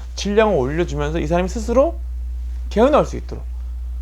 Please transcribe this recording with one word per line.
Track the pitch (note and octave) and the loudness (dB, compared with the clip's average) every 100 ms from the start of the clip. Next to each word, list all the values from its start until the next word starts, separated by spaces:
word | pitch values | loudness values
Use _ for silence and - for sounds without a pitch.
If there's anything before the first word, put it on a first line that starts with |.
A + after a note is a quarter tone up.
| - - | -8 -6
질량을 | G3 G#3 G#3+ | 0 4 4
올려주면서 | E3+ B2+ D#3 D#3+ C#3+ D3 E3 | 4 2 0 -2 -2 -2 -2
이 | D3+ | 0
사람이 | E3+ F#3 | 0 0
스스로 | A#3 A3 A#3+ D#4+ - - - - - - - - | -2 2 4 4 0 -6 -6 -6 -6 -6 -6 -2
개어나올 | G3 B3+ C#4 D#3+ | 4 6 6 2
수 | B2 | -2
있도록 | - A#2 - - - - - - | -8 -8 -8 -8 -8 -8 -6 -6